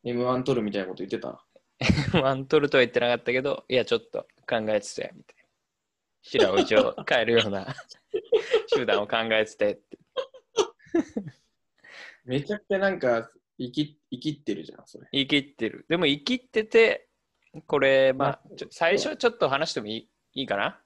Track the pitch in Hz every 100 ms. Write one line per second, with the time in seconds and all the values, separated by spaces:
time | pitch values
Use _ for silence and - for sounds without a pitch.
0 | 123 120 123 127 127 123 104 101 92 92
1 | 98 110 - - _ _ _ _ 131 -
2 | 139 175 135 135 135 156 143 139 120 123
3 | 120 120 - 127 139 - _ 127 107 117
4 | - 110 - _ - 117 107 107 - -
5 | - - - _ _ _ _ _ _ _
6 | _ _ - 131 95 98 95 107 104 -
7 | - 135 110 117 107 98 95 - - -
8 | _ - - 466 - 440 - 440 113 98
9 | 104 113 113 110 107 - 104 98 _ -
10 | _ - 539 523 _ 453 - _ - 339
11 | - - 170 _ _ _ _ _ - -
12 | - - 123 131 143 208 _ 190 196 180
13 | 127 113 117 _ _ - 123 151 147 _
14 | _ 123 151 151 - 90 80 - - -
15 | - 139 135 147 139 - 110 - - 170
16 | 160 143 - 247 _ 220 214 226 226 -
17 | _ _ _ _ _ 151 - 147 135 135
18 | 135 131 139 139 - - - - 165 202
19 | 294 294 247 226 147 139 160 - 107 113
20 | - _ _ 135 123 98 120 -